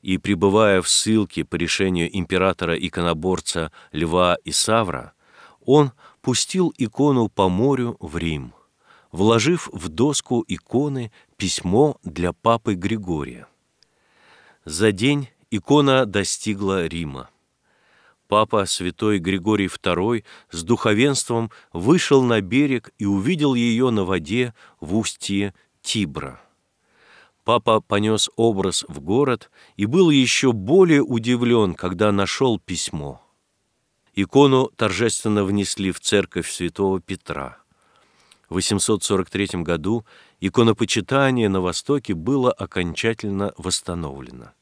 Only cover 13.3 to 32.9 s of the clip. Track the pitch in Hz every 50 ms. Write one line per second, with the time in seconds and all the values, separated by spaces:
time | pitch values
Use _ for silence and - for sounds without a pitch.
13.3 | 62 58 - _ _ _ _ _ _ _ _ _ _ _ _ _ _ _ _ _
14.3 | _ _ _ _ _ _ _ 76 78 78 107 110 104 90 110 135 143 143 139 -
15.3 | _ _ _ _ - 101 - - 139 151 143 139 131 131 127 104 92 104 95 -
16.3 | - - - 107 104 98 101 98 95 95 85 80 82 85 82 73 67 65 64 -
17.3 | _ _ _ _ _ _ _ _ _ _ _ _ _ _ _ _ _ _ _ _
18.3 | 101 104 110 - - 107 98 92 - - 87 90 87 - 113 107 104 98 82 92
19.3 | 95 95 85 107 107 107 98 90 - - - 95 87 82 92 110 120 110 _ -
20.3 | - - _ _ - 82 85 82 120 113 - 117 104 104 127 143 139 127 - -
21.3 | 120 117 113 110 - - - _ - 87 87 117 165 180 - - 147 135 127 123
22.3 | 117 107 98 90 110 131 147 143 131 117 _ - _ _ 104 98 101 98 92 135
23.3 | 185 156 147 143 131 120 117 120 113 117 127 127 117 104 95 87 95 90 76 -
24.3 | 104 123 127 123 117 _ - - _ _ - 73 92 113 110 - - _ - -
25.3 | 101 98 101 101 - _ _ _ _ _ _ - - 113 101 80 67 69 69 67
26.3 | 64 - _ _ _ _ _ _ _ _ _ _ _ _ _ _ - - _ _
27.3 | _ _ _ - 117 120 - 120 113 107 - _ 101 104 104 107 110 104 - -
28.3 | _ - 113 117 107 95 95 95 85 - - - - 71 69 80 101 127 143 135
29.3 | 120 110 - _ _ _ - _ _ - 101 107 135 185 190 165 147 139 127 120
30.3 | - - - 131 117 104 92 107 151 190 190 175 156 143 139 - 127 117 110 120
31.3 | 123 120 123 120 120 117 107 92 82 - - 90 92 87 107 107 101 98 98 92
32.3 | - - 135 127 113 95 _ - 92 78 - -